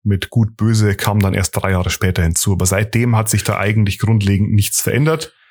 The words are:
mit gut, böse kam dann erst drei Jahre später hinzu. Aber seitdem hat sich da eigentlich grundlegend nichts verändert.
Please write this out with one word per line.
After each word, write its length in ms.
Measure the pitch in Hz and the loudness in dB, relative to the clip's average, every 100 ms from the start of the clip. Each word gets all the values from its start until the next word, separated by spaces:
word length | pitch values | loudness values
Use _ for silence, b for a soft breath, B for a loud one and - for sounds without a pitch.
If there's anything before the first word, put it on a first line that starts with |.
mit 280 | 104 98 - | -2 -2 -2
gut, 260 | 120 107 113 | 0 -2 0
böse 400 | 110 110 104 95 | 0 2 2 0
kam 240 | - 104 | 0 0
dann 120 | 98 | 0
erst 220 | 98 92 | 0 -2
drei 160 | - 98 | -2 -2
Jahre 200 | 92 90 | 0 -2
später 320 | - 92 90 | -2 -2 0
hinzu. 300 | 82 80 - | 0 0 -2
Aber 140 | 92 90 | 0 0
seitdem 480 | 95 110 113 120 | 0 0 0 0
hat 140 | 110 107 | 0 0
sich 160 | 101 | -2
da 120 | - 98 | -2 -2
eigentlich 440 | 98 107 98 - | 0 0 0 0
grundlegend 500 | 104 110 101 98 101 | 0 2 2 0 2
nichts 300 | 104 101 - | 2 0 -2
verändert. 520 | - 113 151 160 - b b | -2 0 0 -2 -6 b b